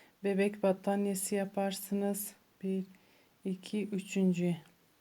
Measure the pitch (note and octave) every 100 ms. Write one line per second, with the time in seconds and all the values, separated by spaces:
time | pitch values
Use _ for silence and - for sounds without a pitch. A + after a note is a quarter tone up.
0 | - _ G3+ F#3+ G3+ G#3 G3 F#3+ G3+ G3+
1 | G3+ F#3+ - G3+ G3 - G3 G3 - G3+
2 | G3+ G3+ G3+ - _ _ G3 F#3+ F#3 -
3 | _ _ _ _ G3 F#3 - G#3+ G3+ G3+
4 | - G3 F#3+ F3 F3 E3 - _ _ _